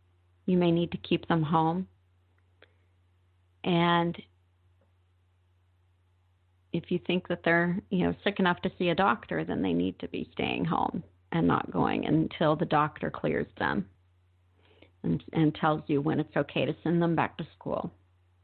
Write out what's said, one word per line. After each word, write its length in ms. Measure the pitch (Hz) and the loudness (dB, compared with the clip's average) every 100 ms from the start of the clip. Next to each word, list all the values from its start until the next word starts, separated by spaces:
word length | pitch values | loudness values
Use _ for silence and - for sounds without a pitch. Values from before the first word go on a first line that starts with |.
| _ _ _ _ - | _ _ _ _ 0
you 120 | 180 | 2
may 140 | 175 | 4
need 200 | 170 170 | 2 0
to 60 | - | -6
keep 300 | - 170 - | -2 -4 0
them 160 | 170 | 0
home. 440 | 151 170 160 175 190 _ _ _ _ _ _ _ - _ _ _ _ _ _ _ _ _ 190 | 2 2 2 0 -6 _ _ _ _ _ _ _ -20 _ _ _ _ _ _ _ _ _ 0
And 520 | 170 170 170 170 170 - _ _ _ _ _ _ _ _ _ _ _ _ _ _ _ _ _ _ _ _ _ _ _ _ | 2 4 4 2 -4 -14 _ _ _ _ _ _ _ _ _ _ _ _ _ _ _ _ _ _ _ _ _ _ _ _
if 180 | 165 - | -8 -4
you 100 | 175 - | -4 0
think 220 | 180 - | -2 -2
that 160 | 175 | -2
they're, 340 | - 170 175 180 - | 2 2 2 0 -2
you 160 | 185 170 | 0 0
know, 100 | 170 | 0
sick 160 | - 202 | -4 0
enough 220 | 185 175 | 0 0
to 100 | 190 - | -4 -2
see 100 | 180 | 0
a 60 | 165 | 2
doctor, 480 | 196 220 - 165 | 2 0 -4 -6
then 180 | 160 175 | -4 -2
they 120 | - | 0
need 260 | 170 95 - | 0 -2 -4
to 80 | 180 | -10
be 220 | - - | -8 -10
staying 320 | - - 60 | -6 -4 -2
home 400 | 160 - - - - _ _ | -2 0 -2 -4 -10 _ _
and 120 | 165 170 | 0 2
not 240 | 156 - | 0 0
going 340 | 175 57 52 - | -2 0 0 0
until 500 | 156 160 - 160 156 | 0 0 0 0 2
the 100 | 160 | 0
doctor 460 | 151 151 - 160 | 0 0 -2 -8
clears 360 | - 160 151 - - | -4 -4 -2 -4 -4
them 260 | 78 69 190 _ _ _ _ _ _ _ _ _ - _ | -2 -2 -4 _ _ _ _ _ _ _ _ _ -20 _
and, 180 | 165 160 - | -4 -4 -2
and 200 | - 156 156 | 2 2 2
tells 260 | 160 156 - | 0 0 0
you 140 | 143 | 0
when 200 | 147 147 | 2 0
it's 160 | 151 - | -2 -2
okay 280 | 143 - 131 | -2 -2 -2
to 100 | - | -2
send 180 | 151 170 | 0 2
them 160 | 170 160 | 2 2
back 200 | 123 - | 0 -4
to 80 | 160 - | -12 -10
school. 320 | - - - - _ _ _ _ | -6 -6 -6 -12 _ _ _ _